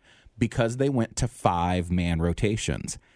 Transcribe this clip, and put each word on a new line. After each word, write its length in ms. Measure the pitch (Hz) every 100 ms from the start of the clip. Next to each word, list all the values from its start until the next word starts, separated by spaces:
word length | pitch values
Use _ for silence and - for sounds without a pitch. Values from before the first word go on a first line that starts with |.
| _ - - -
because 400 | 113 - 117 127
they 120 | 139
went 260 | 131 113 -
to 120 | 123
five-man 920 | - 104 87 87 90 87 90 87 82
rotations. 800 | 85 82 104 110 - 64 - - -